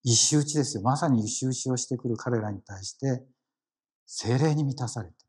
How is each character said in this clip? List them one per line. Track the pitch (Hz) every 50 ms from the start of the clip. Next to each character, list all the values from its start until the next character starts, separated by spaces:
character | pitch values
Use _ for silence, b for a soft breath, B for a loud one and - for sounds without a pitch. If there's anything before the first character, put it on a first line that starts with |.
一 | _ 127 117
周 | - - - 147 151
打 | 147
ち | 147 151 156
で | 135
す | - -
よ。 | 104
ま | 95 123 135
さ | 143 175 160
に | 131 113 104
一 | 107
周 | - - - 131
打 | 131
ち | - - 131
を | 127
し | 120 -
て | - 131
く | 117 - 123
る | 117
彼 | 107 - 123 123 113
ら | 107 107
に | 101 92
対 | _ - 98 95 98
し | - -
て、 | _ 135 135 127 120 127 _ _ _ _ _ _ _ _ _ _ _ _ _ _ _ _
聖 | - - - - 107 120 131
霊 | 147 160 151
に | 151 151
満 | 139 127
た | - 127 117
さ | - 120
れ | 101 87
て | - _ _